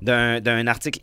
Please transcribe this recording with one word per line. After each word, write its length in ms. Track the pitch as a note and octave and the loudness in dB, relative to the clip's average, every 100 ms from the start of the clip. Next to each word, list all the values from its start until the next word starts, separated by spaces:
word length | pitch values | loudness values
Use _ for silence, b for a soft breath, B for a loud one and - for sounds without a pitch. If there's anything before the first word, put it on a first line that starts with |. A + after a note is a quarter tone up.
d'un, 380 | - B2 A#2+ A#2 | 0 2 2 0
d'un 260 | A#2 A#2 A#2 | 0 0 0
article 320 | A#2 D3+ - | -2 -4 -6